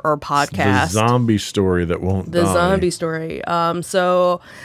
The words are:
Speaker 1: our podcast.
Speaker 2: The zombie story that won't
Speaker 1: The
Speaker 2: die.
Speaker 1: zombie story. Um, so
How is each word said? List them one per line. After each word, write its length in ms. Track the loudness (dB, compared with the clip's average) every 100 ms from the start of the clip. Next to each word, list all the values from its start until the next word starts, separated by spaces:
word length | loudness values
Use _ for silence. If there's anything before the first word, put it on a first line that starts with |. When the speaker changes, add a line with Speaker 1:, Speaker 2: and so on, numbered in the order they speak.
Speaker 1:
our 120 | -2 -2
podcast. 720 | 0 0 0 0 2 2 2
Speaker 2:
The 100 | 2
zombie 400 | 2 2 2 0
story 460 | 0 0 2 2 0
that 140 | -2
won't 300 | -2 -2 -2
Speaker 1:
The 120 | 0
Speaker 2:
die. 80 | 2
Speaker 1:
zombie 380 | 2 2 2 0
story. 500 | -2 -6 -6 -8 -8
Um, 380 | -4 -2 0 -2
so 580 | -4 0 2 2 0 -2 -8 -20